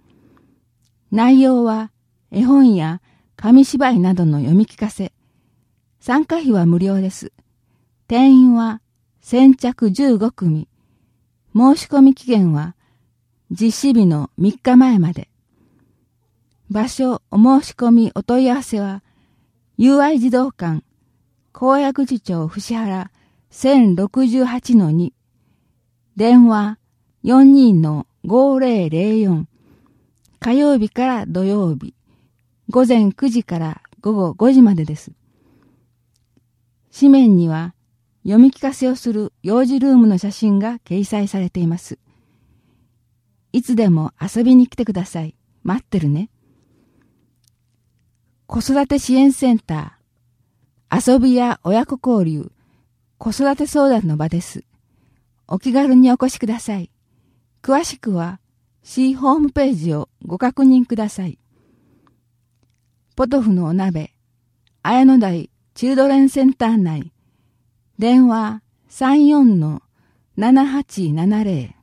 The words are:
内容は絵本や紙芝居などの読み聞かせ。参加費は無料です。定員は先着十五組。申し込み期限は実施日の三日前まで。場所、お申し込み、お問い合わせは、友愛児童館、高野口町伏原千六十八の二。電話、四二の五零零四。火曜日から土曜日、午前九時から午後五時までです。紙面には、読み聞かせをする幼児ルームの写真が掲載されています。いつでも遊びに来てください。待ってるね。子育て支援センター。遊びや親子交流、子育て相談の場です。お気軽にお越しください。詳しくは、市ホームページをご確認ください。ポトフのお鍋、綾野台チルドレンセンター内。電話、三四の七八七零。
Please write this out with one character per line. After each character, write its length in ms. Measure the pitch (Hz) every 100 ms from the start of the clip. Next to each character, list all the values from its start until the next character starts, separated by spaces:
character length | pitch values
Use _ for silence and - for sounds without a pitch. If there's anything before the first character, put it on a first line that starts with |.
| _ _ _ _ _ _ _ _ _ _ _
内 280 | 208 247 269
容 240 | 262 247
は 280 | 233 220 220 _ _ _ _
絵 120 | 202
本 300 | 247 277 262
や 280 | 185 156 175 _ _ _ -
紙 280 | 214 254
芝 280 | 269 277 262
居 80 | 208
な 160 | 185 185
ど 100 | 165
の 140 | 147
読 160 | 135 185
み 100 | 220
聞 120 | -
か 120 | 214
せ。 240 | - 185 - _ _ _ _ _ _ _ _
参 260 | - 269 -
加 120 | 330
費 140 | 277
は 140 | 202 170
無 140 | 175
料 220 | 190 196
で 100 | 190
す。 200 | - - - _ _ _ _ _ _ -
定 220 | 240 269
員 240 | 262 254 233
は 260 | 226 220 _ _ _ _
先 340 | - 240 269 262
着 360 | 247 - 220
十 260 | 185 277 214
五 140 | 226
組。 360 | - 175 156 - _ _ _ _ _ _ _ _
申 220 | 214 262 320
し 100 | -
込 160 | 285
み 140 | 269 262
期 100 | 254
限 280 | 220 180
は 220 | 147 160 - _ _ _ _ _ _ -
実 400 | 175 220 - 277
施 20 |
日 140 | 233 185
の 240 | 151 - -
三 160 | 190
日 240 | - 254 254
前 200 | 262 214
ま 160 | 165
で。 160 | 160 - _ _ _ _ _ _ _ _ _ _ _ _ _ -
場 160 | 208 247
所、 340 | - 254 226 -
お 80 | 202
申 240 | 247 269
し 120 | -
込 180 | - 240
み、 200 | 233 226 202
お 80 |
問 200 | - 247
い 60 | 262
合 60 | 262
わ 80 |
せ 160 | - 214
は、 240 | 202 196 - _ _ _ _ _ _ -
友 240 | 247 277
愛 180 | 285 294
児 120 | 247
童 200 | 247 262
館、 320 | - 170 156 - _ _ _ _ _ _
高 260 | - 254 277
野 160 | 277
口 260 | 269 254 247
町 280 | - 170 160
伏 260 | 208 -
原 380 | 226 214 190 185 _ _ _ _ -
千 380 | 254 277 220 175
六 320 | 202 262 262
十 160 | 254
八 320 | 247 247 - 233
の 160 | 165
二。 220 | 165 175 - _ _ _ _ _ _ _ _ _ -
電 300 | 226 247 233
話、 300 | 214 208 220 _ _ _ _
四 300 | 202 262 269
二 200 | 277 247
の 320 | 170 156 151 - _ -
五 340 | 233 277 262
零 300 | 262 220 160
零 280 | 160 208 220
四。 260 | 196 160 160 _ _ _ _ _ _ _ _ _
火 100 | 233
曜 260 | 262 294 269
日 120 | 208
か 180 | - 254
ら 180 | 240 185
土 200 | 175 190
曜 280 | 208 180 147
日、 180 | - - _ _ _ _ _ _ -
午 160 | 247 247
前 280 | 240 202
九 160 | - 277
時 160 | 233 -
か 120 | 170
ら 240 | 160 - _ _
午 120 | 202
後 200 | 208 175
五 180 | 180 233
時 100 | 262
ま 140 | 226 175
で 80 |
で 140 | 151 151
す。 160 | - - _ _ _ _ _ _ _ _ _ _ _ _ _ _ _ _ _
紙 160 | - 277
面 260 | 269 240 185
に 100 | 165
は、 280 | 160 170 - _ _ _ _
読 200 | 185 214
み 80 | 262
聞 80 | -
か 140 | 269
せ 160 | - 254
を 60 | 254
す 160 | 240
る 180 | 214 208 -
幼 220 | - 233
児 160 | 254 269
ル 120 | 277
ー 40 | 254
ム 120 | 220
の 100 | 180
写 140 | 202
真 280 | - 214 196
が 200 | 220 240
掲 260 | - 180 196
載 240 | 214 202
さ 100 | 196
れ 100 | 180
て 120 | 185
い 60 | 170
ま 100 | 170
す。 200 | - - _ _ _ _ _ _ _ _ _ _ _ _ _ _ _
い 80 | 247
つ 160 | 247 233
で 120 | 208
も 220 | 160 156 -
遊 240 | 156 226
び 120 | 247 254
に 120 | 247
来 80 | -
て 80 |
く 80 | 220
だ 140 | 190 190
さ 160 | 170
い。 100 | 156 - _ _
待 180 | - 233
っ 40 | -
て 120 | 196
る 120 | 147
ね。 200 | 147 220 _ _ _ _ _ _ _ _ _ _ _ _ _ _ _ _ _ _ _ _ _ _
子 120 | 226
育 260 | 247 277 277
て 140 | 285
支 160 | - 262
援 160 | 277
セ 220 | - 254
ン 60 | 226
タ 380 | - 156 147 - _ _ _ _ _ _ _ _ _
ー。 240 | 220 247
遊 60 | 254
び 160 | 254 247
や 260 | 247 -
親 220 | 170 220 -
子 120 | 254 254
交 240 | 226 165
流、 220 | 151 - _ _ _ _ _ _ _
子 140 | 226
育 240 | 214 277 277
て 100 | 294
相 220 | 294 277
談 180 | 233 170
の 100 | 151
場 100 | 160
で 120 | 170
す。 240 | - - - _ _ _ _ _ _ _ _
お 100 | 190
気 160 | 262
軽 220 | 254 277 254
に 160 | 254
お 40 | 254
越 140 | 254
し 80 | -
く 100 | 220
だ 120 | 233
さ 180 | - 202
い。 140 | 170 _ _ _ _ _ _ _
詳 180 | - 277
し 140 | 339 -
く 160 | 220
は、 260 | 175 170 185 _ _ _ _
市 320 | _ 247 262 262
ホ 220 | 262 311
ー 20 |
ム 120 | 294
ペ 180 | 294 277
ー 40 |
ジ 200 | 185 165
を 160 | 151 - _
ご 140 | - 180
確 260 | 247 269
認 220 | 262 254 240
く 100 | 220
だ 140 | 214
さ 160 | - 180
い。 140 | - _ _ _ _ _ _ _ _ _ _ _ _ _ _ _ _ _ -
ポ 120 | 254
ト 140 | 277
フ 120 | 220
の 120 | 180 165
お 80 |
鍋、 400 | 180 190 160 - _ _ _ _ _ _ _
綾 220 | - 247 269
野 120 | 262
台 320 | 196 170 - _ _
チ 140 | - 247
ル 80 | 269
ド 120 | 277
レ 100 | 277
ン 120 | 269
セ 140 | 277
ン 100 | 262
タ 140 | - 226
ー 100 | 226
内。 360 | 175 151 135 _ _ _ _ _ _ _ _ -
電 300 | 226 254 247
話、 340 | 226 214 220 _ _ _
三 380 | - 262 294 294
四 320 | 294 247 185
の 220 | 156 151 - _ _ _ _ -
七 320 | 226 262 277
八 440 | 277 - 202 165
七 300 | 156 185 214
零。 320 | 208 156 110 _